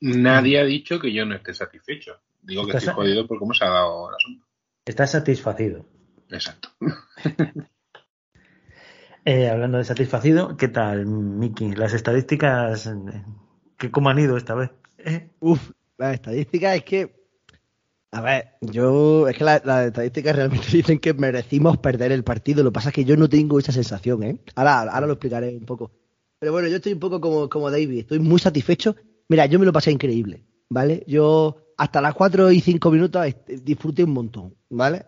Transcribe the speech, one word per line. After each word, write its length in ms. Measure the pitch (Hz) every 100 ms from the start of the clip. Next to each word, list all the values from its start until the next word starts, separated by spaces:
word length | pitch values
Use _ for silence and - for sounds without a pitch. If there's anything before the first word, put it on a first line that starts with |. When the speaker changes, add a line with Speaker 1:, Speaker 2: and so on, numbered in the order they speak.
Speaker 1:
Nadie 580 | 131 123 127 131 131 143
ha 60 | 143
dicho 340 | 143 - 170
que 120 | 131
yo 120 | 107 107
no 100 | 95
esté 180 | -
satisfecho. 640 | - 95 - - 147 - - _ _
Digo 220 | 95 95
que 60 | 104
Speaker 2:
Estás 120 | 127
Speaker 1:
estoy 80 | 175
Speaker 2:
sa-, 40 | 104
Speaker 1:
jodido 320 | 101 104 113
por 120 | 107
cómo 140 | 104
se 120 | 120 95
ha 40 |
dado 400 | 90 87 85 87
el 60 | -
asunto. 300 | - - _ _ _ _ -
Speaker 2:
estás 260 | 110 139
satisfacido. 760 | 156 151 127 110 101 107 82 - _ _ _ _
Speaker 1:
Exacto. 400 | 85 - - - -
Speaker 2:
<laughs> 880 | 139 - _ - 156 - 156 147 - _ _ - _ _ _ _ _ _ _ - - - - _ 151
Eh, 240 | 131 123
hablando 280 | 113 123 123
de 60 |
satisfacido, 720 | 123 123 131 117 143 160 185 160
¿qué 120 | 123
tal, 360 | 120 104 104 101
Miki? 720 | 107 101 101 117 107 107 101
Las 180 | 110
estadísticas, 920 | 113 120 127 131 147 147 123 117 107 113
eh, 60 | 104 98 101 98 104 _ _ _ -
¿qué, 140 | 120
cómo 180 | 147 139
han 80 | 135
ido 200 | 143 123
esta 180 | 120 117
vez? 160 | 127 _ _ _
¿Eh? 320 | 160 165 - -
Speaker 3:
Uf, 320 | 165 160 - - _ -
las 180 | 135 127
estadísticas 600 | 113 123 147 175 190 180
es 60 |
que, 320 | - 190 156 _ _ _ _ _ _ _ _ _ _
a 100 | 110
ver, 320 | 123 135 - -
yo, 640 | 110 110 127 139 151 156 139
es 100 | 120
que 60 |
la-, 180 | 151 151
las 240 | 135 131 120
estadísticas 480 | 113 120 151 143 143
realmente 320 | 135 131 -
<laughs> 40 |
dicen 280 | 170 165 151
que 140 | 160
merecimos 640 | 139 135 123 - 143 160 151
perder 340 | 143 120 123
el 120 | 131
partido. 400 | 117 113 - 147
Lo 80 | 131
que 40 | 107
pasa 140 | 127
es 60 | 143
que 100 | 131
yo 120 | 151
no 120 | 151
tengo 300 | 147 151 143
esa 140 | 139
sensación, 500 | 127 113 98 123 117
¿eh? 160 | 107 - - -
Ahora, 260 | 143 127
ahora 220 | 110 123 147
lo 80 |
explicaré 420 | 135 131 120 123 120
un 100 | 117
poco. 260 | 120 113 _ _ _ _ -
Pero 140 | 151
bueno, 140 | 170 170
yo 80 | 185
estoy 160 | 208
un 60 | 175
poco 200 | 180 175
como, 280 | 165 156 143
como 200 | 151 143
David, 300 | 143 151 120
estoy 200 | 113 156
muy 200 | 160 170
satisfecho. 560 | 190 151 143 175 220 - _ _ -
Mira, 180 | 160 143
yo 140 | 175
me 60 | 190
lo 80 |
pasé 180 | 156 156
increíble, 540 | 143 143 117 104 82 _ _ -
¿vale? 340 | 123 143 170 -
Yo 520 | 147 151 160 151 - _ -
hasta 240 | 147 147
las 140 | 147 -
cuatro 340 | 190 190 185
y 100 | 180
cinco 280 | 180 170 170
minutos, 380 | 160 175 180 151
este, 300 | 127 - 135
disfruté 480 | 131 147 156 151 170
un 60 |
montón, 440 | 131 113 113 92 - -
¿vale? 360 | 120 135 175